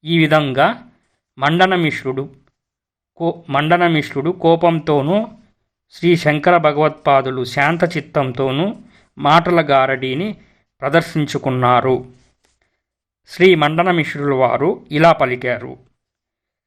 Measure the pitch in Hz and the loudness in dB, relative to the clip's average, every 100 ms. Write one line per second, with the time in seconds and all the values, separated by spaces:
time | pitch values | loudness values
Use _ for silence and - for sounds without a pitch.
0 | 151 170 156 156 147 131 165 240 - _ | 0 0 4 2 2 0 0 -2 -16 _
1 | _ _ _ - 139 170 185 180 160 - | _ _ _ -4 -2 2 2 0 -2 -4
2 | 135 131 143 _ _ _ _ _ _ _ | -8 -8 -10 _ _ _ _ _ _ _
3 | _ _ 170 - - 139 151 175 175 160 | _ _ -6 -6 -4 -2 2 2 2 0
4 | 139 139 151 180 165 165 175 165 147 147 | -4 -6 -6 0 2 4 2 0 0 0
5 | 139 202 233 - _ _ _ _ _ - | 0 -2 -4 -14 _ _ _ _ _ -4
6 | 170 170 151 147 180 175 156 143 156 151 | 0 2 0 0 2 2 2 2 -2 0
7 | - 135 135 131 123 143 143 170 175 170 | 0 2 0 -6 -6 -2 -2 0 -2 -4
8 | - 151 135 123 135 135 190 - - _ | -6 -4 -4 -4 -4 -2 -4 -6 -18 _
9 | _ - 143 165 175 170 147 139 131 131 | _ -4 2 2 4 0 2 2 2 -2
10 | 131 131 208 - _ _ _ _ 135 165 | -4 -6 -6 -10 _ _ _ _ -2 -2
11 | 160 160 143 - 135 127 123 123 131 127 | -2 -4 -4 -4 -4 -2 2 2 2 -2
12 | 127 _ _ _ _ _ _ _ _ _ | -4 _ _ _ _ _ _ _ _ _
13 | _ _ _ - 185 165 147 160 180 170 | _ _ _ 2 4 4 2 0 0 0
14 | 147 143 143 135 127 127 156 - - 147 | -2 -4 -2 0 0 2 -2 -4 -6 2
15 | 170 156 135 123 127 117 127 127 _ _ | 4 4 0 -2 -6 -6 -10 -18 _ _
16 | _ _ _ _ _ _ | _ _ _ _ _ _